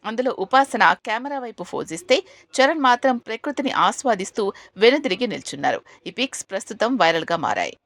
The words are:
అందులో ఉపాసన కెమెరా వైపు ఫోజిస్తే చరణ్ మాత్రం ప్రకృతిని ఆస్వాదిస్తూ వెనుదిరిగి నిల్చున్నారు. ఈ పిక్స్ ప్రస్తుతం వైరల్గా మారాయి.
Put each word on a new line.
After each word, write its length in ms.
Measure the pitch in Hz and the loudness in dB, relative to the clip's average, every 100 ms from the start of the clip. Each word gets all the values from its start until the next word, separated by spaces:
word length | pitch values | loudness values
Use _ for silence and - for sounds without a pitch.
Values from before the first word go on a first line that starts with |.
అందులో 320 | 202 226 254 - | -8 -4 -2 -2
ఉపాసన 540 | 190 262 269 226 180 | 2 2 2 4 4
కెమెరా 460 | 180 - 220 262 285 | 4 -2 -6 -4 -8
వైపు 260 | 247 214 | -8 -10
ఫోజిస్తే 600 | 175 - 156 160 - 254 - - _ - | -10 -8 -8 -10 0 0 0 -18 _ 2
చరణ్ 180 | 269 330 | 2 4
మాత్రం 380 | 269 240 269 247 | 2 4 2 0
ప్రకృతిని 540 | - 226 - 285 269 | -4 -8 -6 -4 -4
ఆస్వాదిస్తూ 800 | - 175 233 262 208 190 - 196 - - - | 2 0 0 -2 -2 -2 -4 -4 -4 -16 2
వెనుదిరిగి 500 | 220 285 285 185 240 | 4 4 0 -2 -2
నిల్చున్నారు. 560 | 147 - 143 139 120 _ - - | -4 -10 -4 -2 -2 _ -16 -14
ఈ 40 | |
పిక్స్ 360 | - 269 - - | -6 -6 -6 -8
ప్రస్తుతం 460 | 196 - 220 220 254 | -10 -8 -2 0 2
వైరల్గా 400 | 170 165 160 165 | 2 2 0 -2
మారాయి. 420 | 123 98 82 - | -2 -2 -4 -8